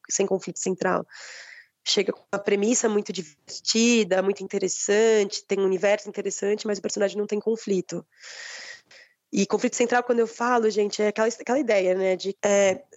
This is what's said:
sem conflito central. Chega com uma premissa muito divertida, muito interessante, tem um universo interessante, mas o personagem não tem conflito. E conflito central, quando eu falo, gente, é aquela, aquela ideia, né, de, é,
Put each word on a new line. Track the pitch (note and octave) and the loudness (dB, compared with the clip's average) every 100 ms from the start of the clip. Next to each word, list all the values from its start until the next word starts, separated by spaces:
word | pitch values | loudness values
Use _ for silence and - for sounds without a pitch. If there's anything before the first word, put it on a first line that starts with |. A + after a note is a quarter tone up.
| - | -4
sem | - | -2
conflito | G3 F#3+ F#3 - | 0 -2 -4 -6
central. | F#3+ F3+ F#3 F3 - - - - - - - _ | -4 -2 0 -2 -4 -14 -18 -18 -20 -20 -20 _
Chega | - G#3 F#3+ | -2 0 0
com | - _ | -4 _
uma | G3+ | -6
premissa | G3+ G3+ G#3+ B3 A3+ | 0 0 2 2 2
muito | G#3 G#3 | 0 -2
divertida, | F#3 E3+ _ - - - A3+ A#3 A#3 F#3 F#3 | -6 -10 _ -18 -10 -2 2 4 4 4 2
muito | F#3+ G3+ | 0 -2
interessante, | F#3+ G3 F#3+ - - G#3 A3+ A3 G3+ - | -4 -4 -4 -2 0 4 6 4 2 -2
tem | - G3 | -4 0
um | |
universo | F#3+ F#3 G3+ G#3 G3+ | 2 2 2 0 -2
interessante, | G3+ G3 - G3+ G#3+ G#3+ | -8 -8 -4 -2 -2 -2
mas | G3 | -4
o | |
personagem | G#3 G#3 G3 F#3+ | -4 -2 -2 -2
não | G#3 | -4
tem | G#3 | -2
conflito. | A3 A3+ - F#3 - E3+ - _ - - - - - - _ - - _ _ | -2 -2 0 -2 -2 -8 -10 _ -20 -16 -16 -16 -16 -18 _ -20 -20 _ _
E | G3 G3 | -2 0
conflito | A3 B3 - | 0 0 0
central, | A#3+ B3 | 0 2
quando | A#3+ A#3 | 2 2
eu | A3+ | 0
falo, | - A#3+ B3 A3 | 0 0 2 2
gente, | G3+ G#3 - | 2 0 0
é | G#3+ | 0
aquela, | G#3 A3 | 0 -2
aquela | - - C4 | -2 -2 0
ideia, | A#3 G3+ F#3 | 2 2 2
né, | F#3 F#3+ F#3 | 2 2 0
de, | F#3+ - | -4 -2
é, | G#3 G3+ G3 F#3+ - | 2 4 4 2 -6